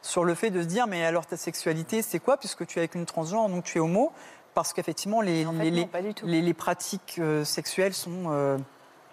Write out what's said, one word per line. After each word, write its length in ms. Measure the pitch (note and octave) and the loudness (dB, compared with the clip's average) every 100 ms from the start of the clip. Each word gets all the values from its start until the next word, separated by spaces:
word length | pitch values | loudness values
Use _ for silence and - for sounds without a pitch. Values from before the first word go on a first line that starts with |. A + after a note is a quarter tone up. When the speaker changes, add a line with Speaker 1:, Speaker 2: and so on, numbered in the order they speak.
Speaker 1:
sur 240 | - - F3 | -2 2 2
le 100 | E3+ | 2
fait 140 | A3+ | 2
de 100 | F3+ | 0
se 60 | E3+ | 0
dire, « 180 | F#3+ A#3+ | 0 0
Mais 180 | F3+ E3 | 2 2
alors, 200 | E3+ D#3+ | 0 -2
ta 120 | E3+ | -6
sexualité, 640 | - E3 - D#3+ E3 A3 | -6 -4 -2 0 0 -2
c'est 180 | A3 E3+ | 0 -2
quoi, 160 | - C4+ | 2 0
puisque 300 | F#3+ - E3+ | 0 -8 -6
tu 120 | - | -2
es 20 | |
avec 140 | E3 F3+ | -2 -2
une 100 | E3+ | -4
transgenre, 420 | - D#3+ G#3 G#3+ | -4 -2 0 0
donc 140 | F3+ | 0
tu 140 | E3 F3 | -2 0
es 40 | |
homo ? » 300 | D#3+ F#3 D4+ - - - - | 2 4 2 0 -20 -20 -4
Parce 200 | - E3 | -2 0
qu'effectivement, 480 | - F3 D#3+ G3 A3 | -2 -4 -4 0 0
les, 240 | G#3 E3 D#3+ | 2 2 2
Speaker 2:
En 80 | |
fait, 100 | E3 | 2
Speaker 1:
les, 80 | E3 | 2
Speaker 2:
non, 60 | E3+ | 2
Speaker 1:
les, 80 | F3 | 0
Speaker 2:
pas 160 | F3 | -2
du 120 | G3 | -4
tout. 120 | G#3+ G3+ | -4 0
Speaker 1:
les, 140 | E3 | 2
les 120 | E3+ | 2
pratiques, 640 | E3+ - F3 - G3 - - | 2 0 -2 -2 -8 -8 -2
euh, 260 | D#3 D3+ D3 | 0 2 0
sexuelles 480 | - D3+ - F#3+ | -2 -4 2 2
sont, 320 | F#3 F3 F3 F3 | 0 -6 -6 -2
euh, 300 | D3 C#3 C#3 C3+ - - - - | 2 2 0 -4 -14 -20 -20 -20